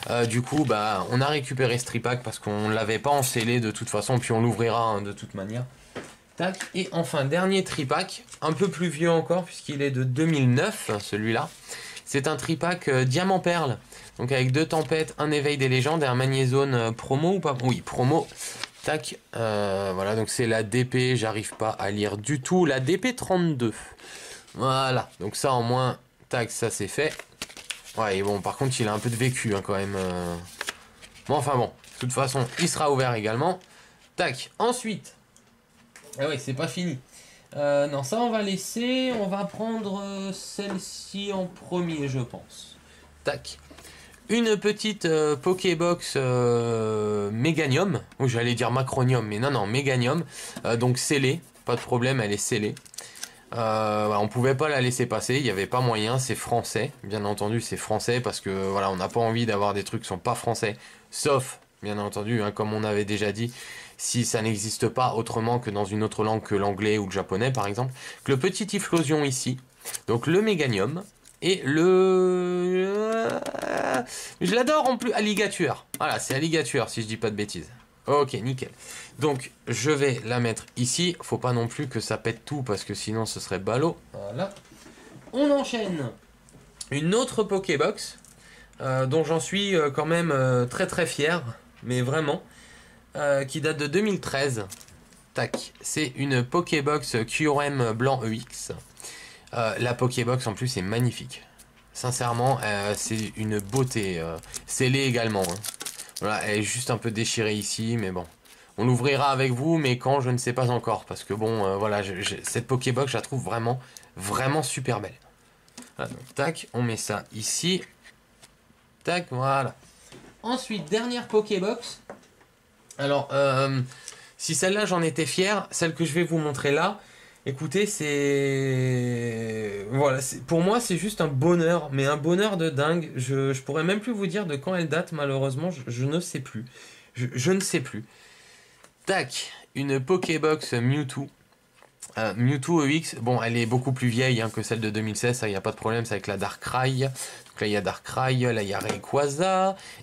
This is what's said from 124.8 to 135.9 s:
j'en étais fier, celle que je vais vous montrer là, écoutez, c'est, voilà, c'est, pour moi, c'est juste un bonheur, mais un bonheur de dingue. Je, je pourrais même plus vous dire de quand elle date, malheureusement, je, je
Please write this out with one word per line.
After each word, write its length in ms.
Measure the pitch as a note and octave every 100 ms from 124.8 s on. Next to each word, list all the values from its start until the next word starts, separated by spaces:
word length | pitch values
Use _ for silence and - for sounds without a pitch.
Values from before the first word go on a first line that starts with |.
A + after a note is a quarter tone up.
| G#3
j'en 160 | F3+
étais 240 | D#3+ D3+ D#3
fier, 440 | - F#3+ G#3 -
celle 240 | - E3 D#3+
que 80 |
je 80 | E3
vais 120 | D#3
vous 140 | E3 E3
montrer 360 | D3+ C3+ D3
là, 260 | C#3+ F#3 G#3 - - - - -
écoutez, 400 | C3 D#3+ F#3 G3+
c'est, 2000 | - D3+ C#3+ C#3+ C#3 C#3 C3+ C3+ C3 B2+ B2+ B2 A#2+ A#2+ A2+ A2+ A2 G#2 G2+ G2+
voilà, 300 | C3+ C#3+ C3
c'est, 240 | C3+ - -
pour 160 | E3
moi, 200 | F3+ A#3
c'est 160 | A#3+ E3+
juste 240 | G3+ -
un 60 | D#3
bonheur, 640 | C3+ D#3+ F3 E3 E3+ D3+
mais 140 | C3+ C3+
un 120 | D3
bonheur 400 | D3+ F3 G#3+ G3
de 120 | D#3+
dingue. 420 | C3+ D3 F3 D#3 C3+
Je, 380 | B2+ C3+ C3+
je 80 | C3
pourrais 220 | - D3
même 180 | E3 G#3
plus 100 | A#3
vous 160 | G#3+ G3
dire 180 | F#3+ F#3
de 120 | C#3
quand 180 | F#3 F#3
elle 140 | D#3+
date, 240 | D3+ F3
malheureusement, 580 | D#3 C#3+ C3+ C#3 C3+ F3
je, 100 | D3+
je 180 | B2